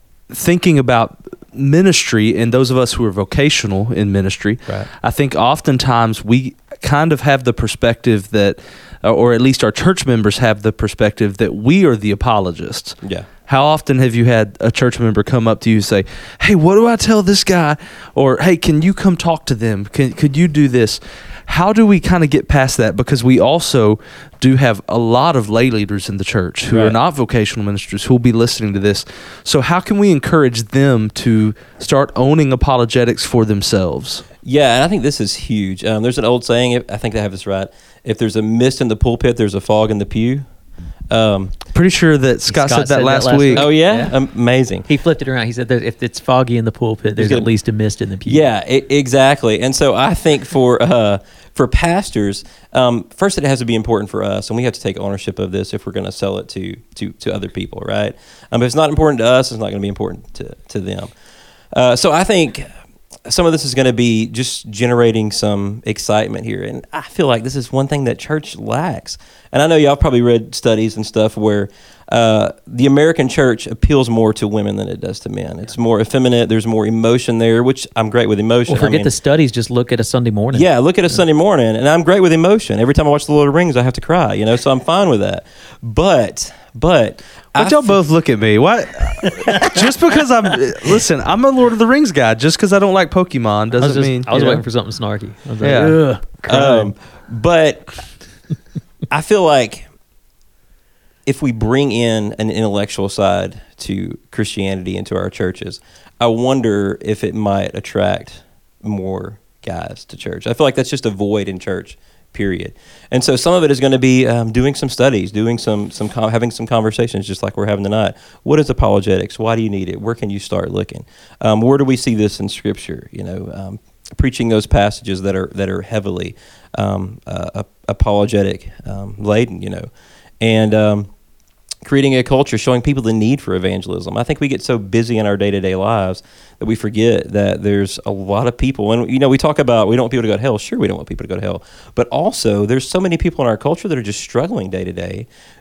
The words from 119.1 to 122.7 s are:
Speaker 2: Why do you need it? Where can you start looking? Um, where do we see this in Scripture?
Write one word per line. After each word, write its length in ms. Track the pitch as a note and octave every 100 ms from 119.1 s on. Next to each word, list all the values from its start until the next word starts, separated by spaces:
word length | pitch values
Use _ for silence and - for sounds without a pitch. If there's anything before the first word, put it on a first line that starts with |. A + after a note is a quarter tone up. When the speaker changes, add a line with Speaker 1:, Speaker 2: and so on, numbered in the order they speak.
| F#2+ F#2+ -
Speaker 2:
Why 180 | A2 A2+
do 60 |
you 80 | A2
need 180 | G2 F2+
it? 120 | -
Where 140 | G#2 A#2
can 140 | G#2
you 100 | G2
start 320 | - F#2+ F2+
looking? 340 | F#2+ G2 - - _ - _
Um, 200 | A2+ G#2+
where 160 | A#2+ C#3
do 80 | C3+
we 100 | B2+
see 200 | - A2
this 240 | G#2 -
in 100 | G2+
Scripture? 580 | - G2+